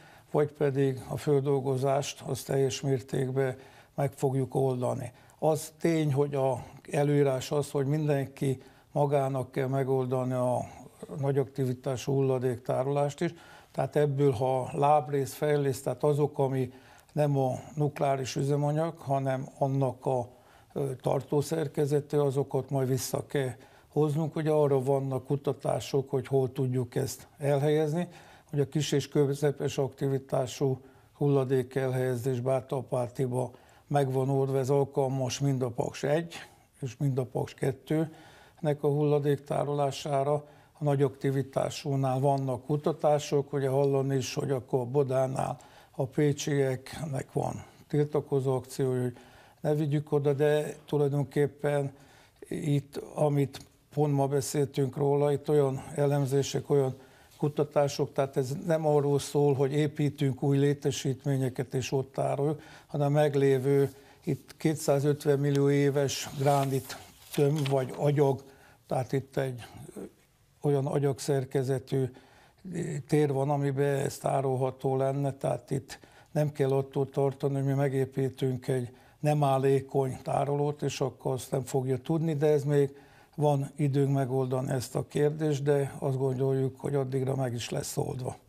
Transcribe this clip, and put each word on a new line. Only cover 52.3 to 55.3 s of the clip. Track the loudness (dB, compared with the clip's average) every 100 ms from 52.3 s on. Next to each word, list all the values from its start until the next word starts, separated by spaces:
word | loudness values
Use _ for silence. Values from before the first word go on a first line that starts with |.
| -20 -10
itt, | -6 0 0 0 -10 -8 0
amit | 2 2 0 -4 -20 _ _
pont | -2 2
ma | 2 2
beszéltünk | 0 -2 -2 -2 0 -2 0
róla, | 0 2 2